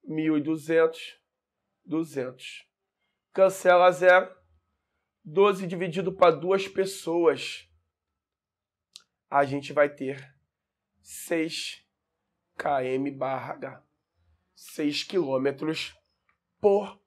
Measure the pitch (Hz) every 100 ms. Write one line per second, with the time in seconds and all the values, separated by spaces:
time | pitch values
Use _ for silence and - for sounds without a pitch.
0 | - 156 156 151 147 160 143 165 165 -
1 | - - _ _ _ _ _ _ - 156
2 | 165 135 117 - - - _ _ _ _
3 | _ _ _ - 190 190 180 180 180 160
4 | 180 185 185 - _ _ _ _ _ _
5 | _ _ - 156 208 190 185 175 180 165
6 | 170 - 175 156 175 190 190 - 190 -
7 | 165 170 165 131 - - _ _ _ _
8 | _ _ _ _ _ _ _ _ _ -
9 | _ _ _ 143 139 143 139 147 147 143
10 | 135 135 - _ _ _ _ _ _ _
11 | _ - - 165 160 - - - _ _
12 | _ _ _ _ _ - - 139 127 131
13 | 139 135 131 131 123 277 135 - _ _
14 | _ _ _ _ _ _ - - 147 143
15 | - 190 143 135 135 135 156 160 - _
16 | _ _ _ _ _ _ 208 196 196 -